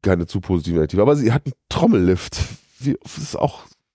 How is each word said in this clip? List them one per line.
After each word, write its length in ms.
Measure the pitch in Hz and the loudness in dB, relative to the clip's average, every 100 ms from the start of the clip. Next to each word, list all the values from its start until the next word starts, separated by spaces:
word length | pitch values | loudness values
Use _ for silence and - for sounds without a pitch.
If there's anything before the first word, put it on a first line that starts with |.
keine 240 | 98 90 85 | 0 0 0
zu 140 | 101 | -6
positiven 380 | 90 87 82 85 | -2 -2 0 0
Adjektive, 220 | 76 92 | 0 2
aber 140 | 113 147 | 2 4
sie 160 | 110 | 2
hat 140 | 131 - | 0 -2
einen 80 | - _ | -12 _
Trommellift. 680 | - 170 127 90 92 - - - - _ _ | 0 2 4 4 2 -2 -6 -6 -8 _ _
Wie, 200 | 139 - | -4 -4
das 140 | - - | -8 -12
ist 200 | 147 - | -10 -4
auch, 260 | - - - _ _ | -4 -4 -18 _ _